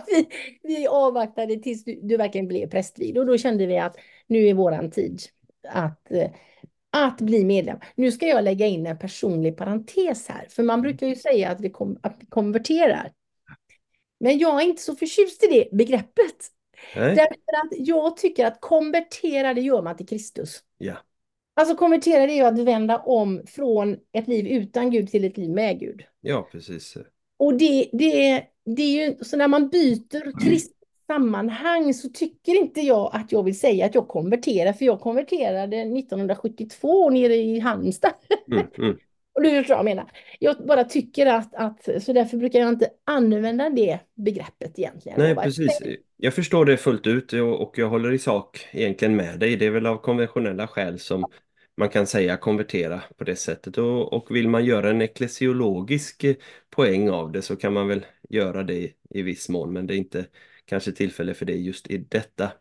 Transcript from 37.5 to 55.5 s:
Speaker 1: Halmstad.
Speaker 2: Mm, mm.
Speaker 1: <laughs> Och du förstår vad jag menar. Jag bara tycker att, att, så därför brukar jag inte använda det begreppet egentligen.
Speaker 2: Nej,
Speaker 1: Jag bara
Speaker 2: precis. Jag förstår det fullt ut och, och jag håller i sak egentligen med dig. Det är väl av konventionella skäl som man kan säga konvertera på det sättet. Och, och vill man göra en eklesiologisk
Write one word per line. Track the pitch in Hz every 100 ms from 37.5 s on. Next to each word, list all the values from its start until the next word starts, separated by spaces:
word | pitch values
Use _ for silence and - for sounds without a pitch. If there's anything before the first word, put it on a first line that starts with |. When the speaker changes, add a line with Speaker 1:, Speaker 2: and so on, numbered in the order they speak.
| 226
Speaker 1:
Halmstad. | 240 202 190 185 - - - 415 -
Speaker 2:
Mm, | 107 - -
mm. | 110 98
Speaker 1:
<laughs> | _ _ _
Och | 269
du | 302
förstår | 285 269
vad | 226
jag | 208 190
menar. | - - - -
Jag | 285 294 269
bara | 269
tycker | 247 294 - - 269
att, | 226 226
att, | - 220 214 - 185
så | 226
därför | 247 233 240
brukar | 240 247
jag | 233
inte | 233 226 _
använda | - 294 226 214 220 240 302
det | 254 196 151 _
begreppet | - 208 190 - - 160 -
egentligen. | 165 160 - 131
Speaker 2:
Nej, | 160
Speaker 1:
Jag | 151
bara |
Speaker 2:
precis. | 143 147 151 587 - - _ -
Jag | 127
förstår | 185 170 175
det | 143 131
fullt | 143 110 107
ut | 123 127
och, | 117 117 -
och | 101 -
jag | 110
håller | 113 120
i | 131
sak | - 101 - - -
egentligen | - 107 98 110 107
med | 85 87
dig. | 110 107
Det | 107
är |
väl | 113 113
av | 110
konventionella | - 120 117 131 110 95 110
skäl | - 90 90
som | - 95 90 _ _ _ _ -
man | 104
kan | 107 101
säga | 104 92 92
konvertera | 110 107 104 98 82 90 - -
på |
det | - 90
sättet. | - 82 - -
Och, | 120 123 -
och | 117 - 117
vill | 113
man | 117
göra | 120 107 101
en | 113
eklesiologisk | 113 - 120 - 127